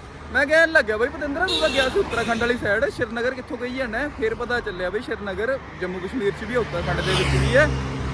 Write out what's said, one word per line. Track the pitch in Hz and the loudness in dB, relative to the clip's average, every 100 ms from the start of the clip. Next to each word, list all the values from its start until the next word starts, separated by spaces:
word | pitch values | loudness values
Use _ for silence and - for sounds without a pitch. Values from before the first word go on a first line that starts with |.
| - - - | -16 -16 -4
ਮੈਂ | 247 277 | 0 4
ਕਹਿਣ | 311 330 | 6 6
ਲੱਗਿਆ, | 320 214 214 | 4 2 2
"ਬਈ | 240 | 0
ਪਤੰਦਰਾ, | 285 294 277 359 | -2 -4 0 0
ਤੂੰ | 320 | 2
ਤਾਂ | 311 | 2
ਗਿਆ | 254 262 | 4 2
ਸੀ | 403 | 2
ਉੱਤਰਾਖੰਡ | 392 233 220 226 | 0 0 0 0
ਵਾਲੀ | 233 247 | 2 0
ਸਾਈਡ, | - 208 | 2 2
ਸ਼੍ਰੀਨਗਰ | 247 - 226 233 240 | 2 0 -4 -2 -2
ਕਿੱਥੋਂ | 262 - 254 | -4 -6 -6
ਕਹੀ | 247 254 | -6 -4
ਜਾਂਦਾ?" | 254 220 294 | -4 -2 -4
ਫਿਰ | 277 220 | -2 -2
ਪਤਾ | 220 226 240 | -2 -2 -2
ਚੱਲਿਆ | 214 180 180 | -2 -4 -4
ਬਈ | 202 | -4
ਸ਼੍ਰੀਨਗਰ | 247 220 202 185 226 262 - - | -4 -6 -6 -4 -2 -2 -6 -8
ਜੰਮੂ | 185 180 | -6 -6
ਕਸ਼ਮੀਰ | 180 262 202 | -6 -2 0
'ਚ | 151 | -2
ਵੀ | 208 | -2
ਹੈ, | 247 | -2
ਉੱਤਰਾਖੰਡ | 196 170 170 180 | 0 -2 -2 0
ਦੇ | - | 2
ਵਿੱਚ | 185 185 - | 2 2 4
ਵੀ | - 247 | 4 6
ਹੈ। | 302 - - - - | 6 2 -2 -4 -4